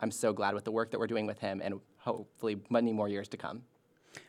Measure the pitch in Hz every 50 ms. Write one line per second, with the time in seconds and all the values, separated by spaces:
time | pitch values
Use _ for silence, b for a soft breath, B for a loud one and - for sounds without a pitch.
0 | 113 113 110 - - 113 104 107 101 98 101 101 104 113 107 113 113 113 - 113
1 | 113 107 117 110 107 104 104 - - 98 98 98 - 98 98 98 - _ _ _
2 | - 123 110 - 101 - _ - - 110 104 98 98 - 120 120 117 117 110 107
3 | 104 104 101 98 101 - - - - - - 117 123 _ _ _ _ _ _ B
4 | B B B B B